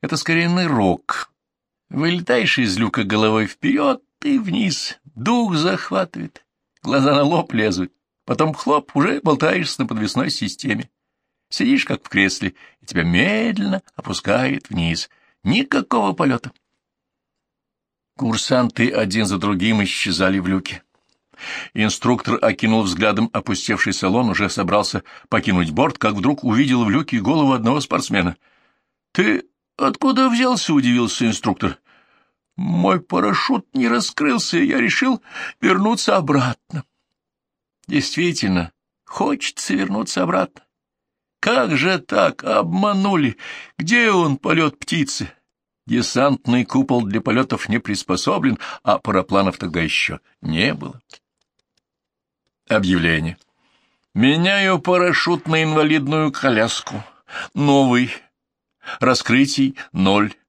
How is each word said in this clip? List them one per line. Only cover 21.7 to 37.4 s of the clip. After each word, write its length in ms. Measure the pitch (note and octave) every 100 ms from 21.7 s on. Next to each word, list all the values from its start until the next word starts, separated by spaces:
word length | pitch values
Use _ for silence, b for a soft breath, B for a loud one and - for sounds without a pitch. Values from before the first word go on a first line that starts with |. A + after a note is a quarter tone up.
Инструктор 640 | - G#2+ - A#2+ B2 - A#2
окинул 380 | A2 F#2+ A2+ A2
взглядом 480 | G2+ F2 G#2+ G#2 A2+
опустевший 640 | G#2 - G2 - G#2 -
салон, 360 | F#2+ G2 G#2+ B2
уже 200 | F#2 G#2
собрался 540 | - F#2 G2+ G2 G2+ B B B
покинуть 420 | A2+ G#2 F#2 E2+
борт, 260 | D2+ D3+ -
как 160 | A2
вдруг 300 | G2+ G#2+ C#3+
увидел 400 | B2+ A2 C#3 B2
в 60 | A2+
люке 320 | B2 - A#2+
голову 320 | G2+ D#3 C#3+
одного 260 | C3 A2+ D3
спортсмена. 560 | - - - G2 F2 F2 _ _ _ _ _ _ _
"Ты 320 | - F#3+ - - _ _ -
откуда 520 | C4+ - C#4 B3 C4
взялся?" — 440 | A#3 B3+ A#3+ - D3+
удивился 500 | B2 A#2+ A#2 - A#2
инструктор. 520 | A2 - F#2+ F#2 D#2 b b b b b b _ -
"Мой 420 | F#3 E3+ F#3 F#3+
парашют 640 | - F3+ G3+ F3 - B3 -
не 140 | C4+ A#3+
раскрылся, 720 | A#3 - - D4 A#3+ - E3+
и 100 | C#4+
я 140 | C4+
решил 420 | A#3 - C4 B3+ B B B B
вернуться 560 | - F#3+ G#3 A#3 - G3+
обратно". 640 | D#3 C#3 B2 A#2 _ D#3+ - _ _ _ _ _